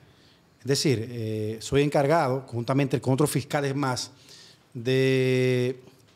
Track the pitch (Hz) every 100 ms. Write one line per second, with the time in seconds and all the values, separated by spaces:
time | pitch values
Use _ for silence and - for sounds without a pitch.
0 | _ _ _ _ _ _ 123 139 160 110
1 | 117 120 110 110 107 110 - 139 143 151
2 | 139 165 139 135 131 117 117 135 135 127
3 | 123 131 151 139 - 147 139 135 139 123
4 | - - - - - - _ 131 117 131
5 | 131 131 131 127 127 127 123 131 - -
6 | _